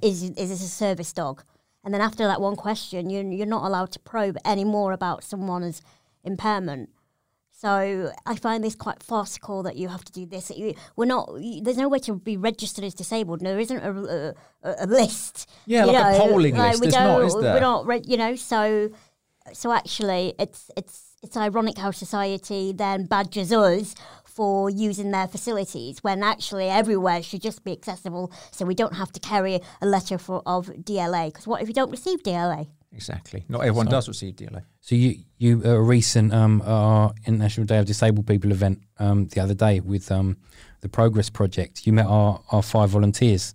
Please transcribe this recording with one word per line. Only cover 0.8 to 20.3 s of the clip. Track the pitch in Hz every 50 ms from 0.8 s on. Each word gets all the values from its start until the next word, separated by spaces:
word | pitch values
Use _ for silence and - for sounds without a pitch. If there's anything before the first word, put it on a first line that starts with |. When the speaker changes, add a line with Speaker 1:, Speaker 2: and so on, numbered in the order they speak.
| 214 202 190 175 170 - -
Speaker 1:
dog?" | - 165 139 135 - _ _ _ _ _ _ _ _ _
And | 202 202
then | 202 208
after | 220 214 - 226
that | 202 190 - 196
one | 196 208
question, | 190 - 208 220 214 - - - 185 175 185
you're, | 190 196 196
you're | 190 185 190 208
not | 208 220 226 139
allowed | 190 196 185 185 185 -
to | -
probe | - - - 226 208 196 180 - -
any | - 208 196 196
more | 214 208 208 208 190 190
about | 185 196 175 170 - -
someone's | - - 196 190 190 180 180 175 175 165 - - _ _ _ _ _ _ _ _
impairment. | - 196 180 - 214 214 202 185 170 143 131 117 - _ _ _ _ _ _ _ _ _ _ _ _
So | _ _ - 208 202 196 196 196 196 185 185 151 - - -
I | - 240
find | 220 - 233 220 226 214
this | 220 220
quite | - - 214 - - -
farcical | - 233 214 202 196 - - - - 208 190 185
that | 180 -
you | - 185 180
have | 180 185 -
to | - -
do | 180 185
this. | 170 185 185 185 -
You, | - - 202 220 202 - - - _
we're | - 226
not, | 247 254 247 - - 80
y-, | 123 165 233 226 156 214
there's | 226 254 233
no | 269 277
way | 269 269
to | 262 - 214
be | 185 - 220 220
registered | 190 185 226 226 - 220 196 - - 196
as | 202 175
disabled. | - 180 - 220 226 220 170 165 160
There | 180 185 190 196
isn't | 233 220 262 254
a, | - 196 196 196 196 - 165 165 143 156 - - _ _ _ _ -
a, | 165 190 220
a | 196
list, | 185 220 262 233 214 - - - - - - - - _ _ _
Speaker 2:
Yeah, | - 226 240 214
Speaker 1:
you | 233 240
Speaker 2:
like | 254 220 202 196
a | 196
Speaker 1:
know, | 208
Speaker 2:
polling | 208 208 190 165 147 -
Speaker 1:
like, | - 240 240 233
Speaker 2:
list. | 233 240
Speaker 1:
we | -
Speaker 2:
There's | -
not, | - - 254 254 254
Speaker 1:
don't, | -
Speaker 2:
is | - -
there? | 214 - 117 -
Speaker 1:
we're | 262
not, | 254 254 240 185 -
re-, | 208 247 240 -
you | - 254 226
know, | 226 226 247
so, | 262 - - 247 220 214 214 214 214 208 214 220 - _ _ _ _ _ _ _ _ _ - -
so | - - 233 233
actually | 220 - - - - 220 196 185 180 180 185